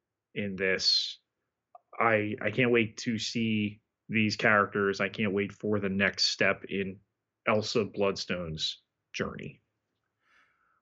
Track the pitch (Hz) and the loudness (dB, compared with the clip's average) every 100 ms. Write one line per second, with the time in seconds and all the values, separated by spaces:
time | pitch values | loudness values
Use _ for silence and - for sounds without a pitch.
0 | _ _ _ - 101 92 95 92 - - | _ _ _ -6 -6 -2 0 2 2 2
1 | - - _ _ _ _ _ - _ - | 0 -8 _ _ _ _ _ -20 _ 0
2 | 113 107 104 107 107 107 120 120 110 - | 2 4 2 -4 -2 2 4 4 2 -2
3 | 123 107 - 117 113 107 104 104 _ _ | -4 -4 -4 -2 0 0 -2 -6 _ _
4 | - 110 107 - 117 104 98 104 98 95 | -4 0 2 2 4 4 4 2 0 0
5 | 98 - 107 98 101 - 107 104 98 98 | -2 -2 0 0 -2 -4 -2 0 0 2
6 | 95 - - - 98 98 - 98 95 95 | 2 2 -2 2 0 0 -4 -4 -4 -8
7 | _ _ _ _ - 107 107 120 98 - | _ _ _ _ 0 0 2 0 -2 0
8 | 98 90 - 90 85 78 - - _ _ | 0 0 -4 -6 -6 -6 -6 -8 _ _
9 | _ - - - - - _ _ _ _ | _ -6 -6 -8 -14 -16 _ _ _ _
10 | _ _ _ _ _ _ _ _ | _ _ _ _ _ _ _ _